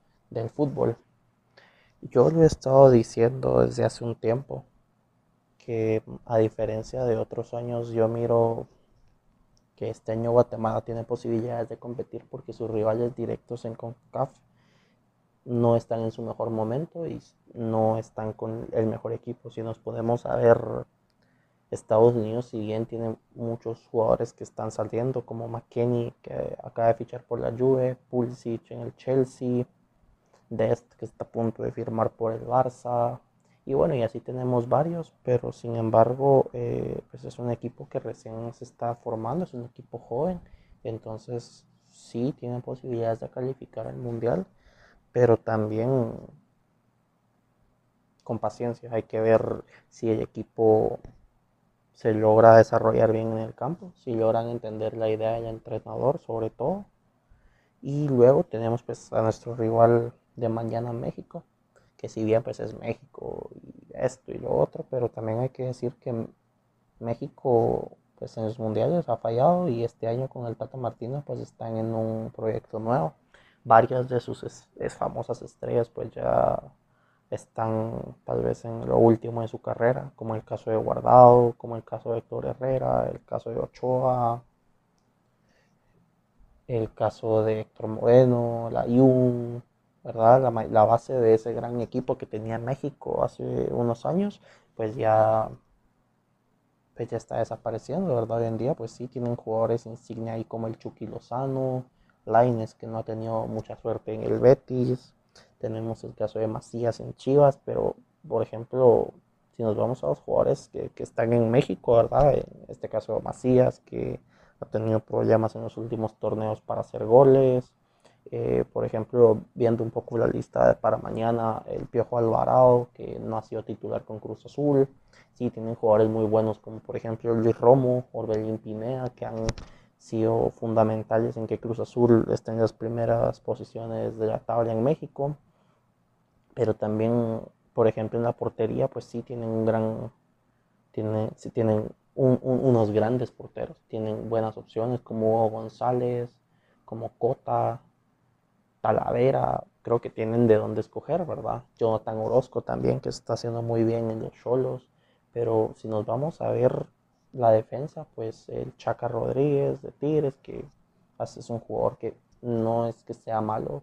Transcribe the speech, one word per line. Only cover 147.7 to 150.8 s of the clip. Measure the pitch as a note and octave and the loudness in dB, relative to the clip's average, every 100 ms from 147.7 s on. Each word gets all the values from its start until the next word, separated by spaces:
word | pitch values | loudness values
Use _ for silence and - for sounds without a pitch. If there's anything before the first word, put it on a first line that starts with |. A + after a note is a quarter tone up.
| A#2+ _ _ _ _ _ _ _ _ _ _ | -4 _ _ _ _ _ _ _ _ _ _
Talavera, | A2+ - - B2 B2+ C3 B2+ - - _ | 0 0 0 2 2 2 0 -2 -8 _
creo | - A#2+ | -2 -2
que | - | -2
tienen | - A2 A#2 A#2+ | -6 -2 4 6
de | G#2+ | 6
dónde | A2 A2 | 4 -6